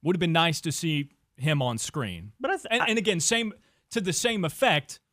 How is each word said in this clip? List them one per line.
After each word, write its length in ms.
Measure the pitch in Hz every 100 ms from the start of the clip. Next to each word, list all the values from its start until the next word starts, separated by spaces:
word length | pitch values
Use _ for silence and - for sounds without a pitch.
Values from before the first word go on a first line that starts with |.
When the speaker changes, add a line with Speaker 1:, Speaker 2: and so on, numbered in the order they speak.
Speaker 1:
Would 100 | 151
have 60 | 180
been 120 | 170
nice 280 | 165 170 156
to 100 | 165
see 400 | 139 170 151 143 _ _ _
him 240 | 135 147
on 180 | 127 113
screen. 520 | - 151 113 87 98 -
Speaker 2:
But 140 | 262
I 40 | 381
th-, 80 | -
Speaker 1:
And, 120 | 226
Speaker 2:
I 40 | 240
Speaker 1:
and 100 | 226
again, 220 | 214 185
same, 360 | 151 226 226 - _ _ _
to 100 | 233
the 120 | 185
same 320 | 170 240 220
effect 560 | 165 - 262 156 - - _